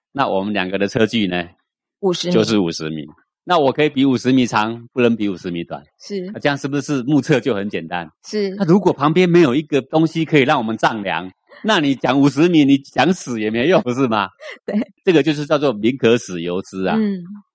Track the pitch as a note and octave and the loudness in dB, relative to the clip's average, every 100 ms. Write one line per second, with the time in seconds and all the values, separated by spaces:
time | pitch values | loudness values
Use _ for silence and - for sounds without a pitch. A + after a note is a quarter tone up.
0 | _ - G#2+ F#2+ G2 G2+ F#2 F#2+ G2 - | _ -4 -2 -2 -2 -4 -4 -2 -2 0
1 | A2 A#2 G2 F2+ E2+ _ _ _ _ _ | 0 0 -2 -2 -6 _ _ _ _ _
2 | G3 F3 E3+ F3 G#2+ G#2+ E2+ E2 D#2 D#2 | -4 -2 0 0 2 0 0 -4 -8 -10
3 | C#2+ - _ _ - F3 C#3 B2 D3+ C#3 | -12 -20 _ _ -2 2 2 2 0 2
4 | C3+ B2 B2 C3 A#2 A2+ G#2+ A#2 A#2 - | 0 2 2 2 2 0 -2 -6 -8 0
5 | A#2+ A2+ G2+ F2 F#2 F2 E2+ D#2 D2 _ | 0 2 -2 -4 -6 -8 -8 -12 -14 _
6 | - G3+ F#3 D#3+ C#3+ C#3 C#3 C#3 C3 C#3+ | -12 -10 -10 -6 -4 -4 -4 -6 -4 -4
7 | B2 D3 B2+ C3+ A#2+ G#2 G2+ F#2+ E2 F2 | 0 0 2 0 0 -4 -4 -8 -8 -8
8 | E2 - - G#3+ G3 G3 F3 F#3+ - F3+ | -10 -16 -10 -4 -4 -2 2 4 2 0
9 | C#3+ E3 F#3 E3+ D3+ C3 D3+ C#3 B2 D#3+ | 0 2 4 6 4 2 0 -2 0 0
10 | D#3+ E3 D#3 D3+ C3 D3 A2 A2 D#3+ A2+ | 0 0 0 2 4 2 -2 -2 -2 -2
11 | F#2+ E2 F#2 - _ - G#3 G3+ C#3+ C3 | -4 -6 -6 -14 _ -6 0 2 2 0
12 | B2+ C#3 C#3 C3+ F3 E3 C#3 C#3 - - | 0 2 2 4 4 4 4 4 0 0
13 | C#3+ F#3 - A#2 G#2+ A2+ C3+ F#3 B2 B2 | 2 0 -4 -4 -2 0 2 2 0 0
14 | C3 A2 F#2+ - - - - G#3 - _ | 0 0 -2 -8 -20 -16 -6 -6 -6 _
15 | - D#3+ C#3 D3 D3 D3+ C#3+ G#2+ A2 C3+ | 2 2 2 -2 -2 0 0 0 0 2
16 | A2+ A#2+ - F2+ E2+ F2+ - F#2+ F#2 A3 | 2 2 0 -8 -4 -6 -6 -6 -2 0
17 | G#3+ F#3+ F3 G3+ - | -2 -4 -10 -18 -20